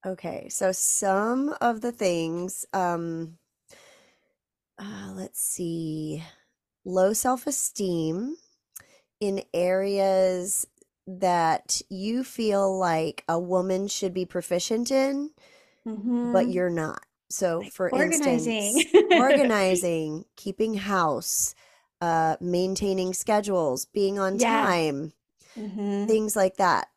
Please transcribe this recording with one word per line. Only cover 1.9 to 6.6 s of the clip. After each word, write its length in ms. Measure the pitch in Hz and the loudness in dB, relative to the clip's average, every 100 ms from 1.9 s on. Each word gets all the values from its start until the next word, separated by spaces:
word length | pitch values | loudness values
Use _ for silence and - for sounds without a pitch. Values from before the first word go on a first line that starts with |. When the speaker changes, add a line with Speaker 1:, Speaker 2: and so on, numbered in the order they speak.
Speaker 1:
things, 760 | 233 196 170 165 170 180 - - | -2 0 0 -2 -4 -6 -8 -6
um, 640 | 190 180 170 170 165 165 165 _ _ _ - - _ _ _ _ _ _ _ _ - | -2 -2 -2 -4 -8 -10 -14 _ _ _ -20 -20 _ _ _ _ _ _ _ _ -20
uh, 340 | 202 202 196 | -16 -14 -14
let's 280 | 190 185 - | -12 -12 -6
see, 840 | - - 175 165 160 156 156 156 165 - _ _ | -4 -2 -4 -4 -4 -4 -6 -6 -10 -20 _ _